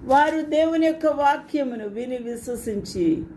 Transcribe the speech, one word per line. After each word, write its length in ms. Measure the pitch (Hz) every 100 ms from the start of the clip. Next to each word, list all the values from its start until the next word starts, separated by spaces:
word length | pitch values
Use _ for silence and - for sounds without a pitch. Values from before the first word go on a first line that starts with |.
వారు 360 | 247 269 302 320
దేవుని 460 | 302 302 320 330 320
యొక్క 200 | 320 311
వాక్యమును 800 | 285 285 294 - 302 262 233 208
విని 300 | 208 254 254
విశ్వసించి 1040 | 233 233 - 233 226 202 196 185 170 160 -